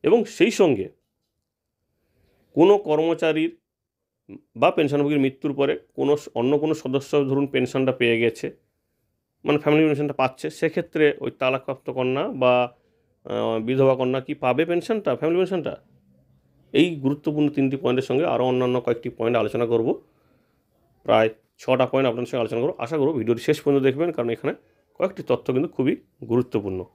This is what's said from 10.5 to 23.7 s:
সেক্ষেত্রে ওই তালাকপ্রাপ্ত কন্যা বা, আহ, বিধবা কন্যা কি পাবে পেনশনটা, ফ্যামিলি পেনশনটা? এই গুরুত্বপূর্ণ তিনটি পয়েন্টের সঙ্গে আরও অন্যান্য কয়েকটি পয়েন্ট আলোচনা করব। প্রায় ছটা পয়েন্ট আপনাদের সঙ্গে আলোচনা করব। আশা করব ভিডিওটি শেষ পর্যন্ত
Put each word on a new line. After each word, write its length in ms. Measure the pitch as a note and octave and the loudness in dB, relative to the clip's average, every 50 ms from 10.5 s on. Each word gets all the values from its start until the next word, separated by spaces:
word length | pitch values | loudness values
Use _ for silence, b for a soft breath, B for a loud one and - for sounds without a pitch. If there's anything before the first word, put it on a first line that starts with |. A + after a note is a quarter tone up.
| - - | -6 -4
সেক্ষেত্রে 460 | E3 D#3+ D#3+ F3+ E3+ - _ D#3 D#3 D3 C#3+ - - | -4 -2 -2 -4 -6 -4 _ 2 2 2 2 0 -8
ওই 60 | B2 - _ | -8 -6 _
তালাকপ্রাপ্ত 460 | C3 C3 C3 C3 - - C3 - _ - B2+ | -2 -2 -2 -2 -4 -8 -10 -8 _ -8 -4
কন্যা 280 | C3 B2+ B2+ C3 C#3 E3+ B3+ B3 C3 | -2 -2 -2 0 -2 -4 -4 -2 2
বা, 120 | B2+ B2 B2 B2 B2 A#2+ _ _ _ _ _ _ _ _ _ _ _ | 4 4 4 4 2 0 _ _ _ _ _ _ _ _ _ _ _
আহ, 300 | - G#2+ A2 A2+ A2+ A2+ A2+ A2 | -6 -4 -2 -2 -2 -2 -2 -2
বিধবা 280 | A#2 C3+ C3 C3+ C3+ C3 B2+ | -2 2 4 4 4 4 2
কন্যা 200 | C3 B2+ C3 C3 C3 | 0 -2 -2 -4 -4
কি 60 | - D3 - C#3 | -8 -8 -2 -2
পাবে 180 | B2+ B2 C3+ E3 E3 | 0 2 0 0 0
পেনশনটা, 400 | E3+ F3 E3+ - A3+ G#3+ G3 - B2 A#2+ | -2 -4 -2 -2 -4 -2 0 -2 -2 0
ফ্যামিলি 200 | D3 D#3+ E3+ F3+ | -2 0 0 0
পেনশনটা? 340 | F#3 F3+ F#3+ F3 D3 - D#2+ - _ _ _ _ _ _ _ _ _ _ _ _ _ _ _ _ _ _ - | 0 0 -2 -4 -4 -6 -10 -10 _ _ _ _ _ _ _ _ _ _ _ _ _ _ _ _ _ _ 2
এই 120 | - E3+ F3+ E3 D3 C3 | 2 2 2 0 -2 -2
গুরুত্বপূর্ণ 420 | C3+ D3 D3 - D#3+ D3+ D3+ D3+ C#3+ D3 | -2 -4 -2 -4 -4 -2 0 0 0 0
তিনটি 200 | C#3+ C#3 C3 C#3 C3+ | 0 -2 -2 -2 -2
পয়েন্টের 240 | - B2+ B2+ B2+ C3 - | -2 0 0 0 -2 -2
সঙ্গে 160 | B2 C#3 E3+ E3 - | -2 0 0 0 0
আরও 100 | A#2 B2 B2+ | 0 0 0
অন্যান্য 260 | B2+ B2+ B2+ B2 B2 B2+ A#2+ | 0 0 0 0 0 -2 0
কয়েকটি 220 | A#2+ A#2+ A#2 - B2+ - - | -2 -4 -2 -4 -12 -8 -4
পয়েন্ট 180 | A2+ A#2 B2 A2+ | -2 0 0 0
আলোচনা 240 | A2 G#2 - A#2 A#2+ A2+ | 0 0 -2 -2 -2 0
করব। 160 | A#2 A2+ A2+ C#3 - - _ _ _ _ _ _ _ _ _ _ _ _ _ _ _ _ _ _ _ _ _ | 0 0 0 0 -2 -4 _ _ _ _ _ _ _ _ _ _ _ _ _ _ _ _ _ _ _ _ _
প্রায় 220 | - A2+ A2 A2 A2 - _ _ _ _ _ | 2 2 4 2 0 -2 _ _ _ _ _
ছটা 240 | - - C3 B2+ B2+ B2 | -2 -2 0 0 0 0
পয়েন্ট 160 | - C3+ C3+ B2+ | 0 0 0 0
আপনাদের 180 | A2+ B2 B2 - | -2 -4 -6 -6
সঙ্গে 140 | - B2+ A#2 | -4 -4 -4
আলোচনা 160 | G#2+ - A#2 | -4 -2 -2
করব। 120 | B2 D#3+ - - B2 | -2 -4 -4 -6 -8
আশা 120 | A#2 D#3+ D3+ | -6 -2 0
করব 100 | C3+ D3 E3 B2 | 0 0 0 -2
ভিডিওটি 220 | G#2+ A2+ A#2 A2+ - - | 0 0 -2 0 0 -2
শেষ 100 | D3+ - | -2 0
পর্যন্ত 200 | - C#3+ | 0 2